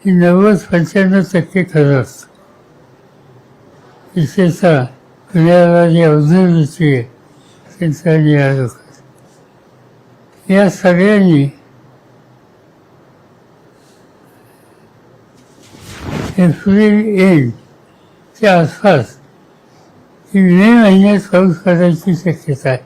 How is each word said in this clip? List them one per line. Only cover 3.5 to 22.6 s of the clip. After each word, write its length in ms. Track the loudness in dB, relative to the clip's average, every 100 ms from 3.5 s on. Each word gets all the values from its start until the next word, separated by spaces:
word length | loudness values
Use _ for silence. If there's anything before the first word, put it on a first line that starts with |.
| _ _ _ -20 _ -12 -6
विशेषतः 680 | -6 -2 -2 0 0 0 -2 -12 _ _ _
पुण्याला 560 | -2 2 4 2 2 2
जे 160 | 2 2
औद्योगिक 760 | 0 0 0 2 0 -2 -4
आहे, 300 | -2 -2 -6 _ _ _ _ _ _ -10
त्यांचं 340 | -8 -6 -2
आणि 180 | -2 0
या 220 | 0 -2
लोकांचं. 2000 | -4 -6 -10 _ -20 _ _ _ _ _ _ _ _ _ _ _ _ _ _ -4
या 160 | 0 0
सगळ्यांनी 800 | 0 -2 0 2 2 2 2 -2 -8 _ _ _ _ _ _ _ _ _ _ _ _ _ _ _ _ _ _ _ _ _ _ _ _ _ _ _ _ _ _ _ _ _ _ _ _ _ _ _ _ -20 -20 -20 -18 -12 -10 -10 -2
एप्रिल 840 | 0 0 -2 0 2 0 -2 -2
एंडच्या 1400 | 2 2 0 -8 _ _ _ _ _ _ _ _ 0 0
आसपास 460 | -2 -2 0 0 -2 -14 _ _ _ _ _ _ _ _ _ _ _
ही 60 | 0
मे 320 | 2 4 4
महिन्यात 480 | 4 4 4 2 0 -2
पाऊस 240 | 0 0 -2
पडायची 600 | -2 0 0 -2 -4 -4
शक्यता 540 | -4 -8 -8 -8